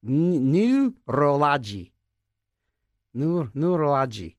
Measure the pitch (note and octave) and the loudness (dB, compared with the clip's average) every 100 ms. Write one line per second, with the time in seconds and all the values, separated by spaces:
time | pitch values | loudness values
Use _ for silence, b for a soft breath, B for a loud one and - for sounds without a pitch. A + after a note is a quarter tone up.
0 | G#2+ C#3 E3+ E3+ C3 D#3+ A3+ C4 C4+ B3 | -2 0 2 2 2 2 2 2 0 -4
1 | - A#2+ D3 C#3+ D3 C#3+ G#2+ G2+ E2+ _ | -4 0 2 2 0 0 -4 -12 -14 _
2 | _ _ _ _ _ _ _ _ _ _ | _ _ _ _ _ _ _ _ _ _
3 | _ A#2+ D3 F3 C3+ C3+ E3 F3 D3+ C#3+ | _ -6 -2 -2 -4 -2 0 0 2 0
4 | C3+ G#2+ E2 | 0 -6 -14